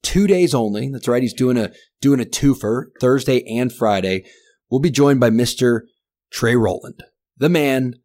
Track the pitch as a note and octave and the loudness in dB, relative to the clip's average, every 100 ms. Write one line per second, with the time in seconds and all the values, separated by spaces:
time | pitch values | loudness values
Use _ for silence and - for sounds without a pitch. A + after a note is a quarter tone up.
0 | - F#3 G3+ F#3 F3 C3+ A2 G#2 C3+ C3+ | -2 0 2 2 2 0 -2 -4 -8 -6
1 | - B2 B2 - B2+ B2 G2+ - _ _ | -2 0 -2 -2 0 0 -2 -8 _ _
2 | C#3 C3+ A2+ - C#3 C3 G#2+ A#2+ B2 _ | 0 2 0 0 0 0 -2 -4 -6 _
3 | B2+ C3+ C3 B2+ - A#2 B2 - A2+ G2 | 0 0 0 -2 -2 -4 -4 -2 0 0
4 | F#2+ F#2+ - _ _ _ _ B2+ D#3+ C3+ | -2 -4 -8 _ _ _ _ 0 0 4
5 | C#3+ C3+ A#2+ A2+ A#2+ - B2 A#2 - _ | 4 4 2 2 -2 0 0 0 -4 _
6 | _ _ _ - A#2 A#2+ G#2 - - - | _ _ _ -4 0 2 0 -2 -10 -20
7 | - _ _ _ C#3+ F3 C#3+ C3 B2+ A#2+ | -20 _ _ _ 0 2 0 -2 -4 -8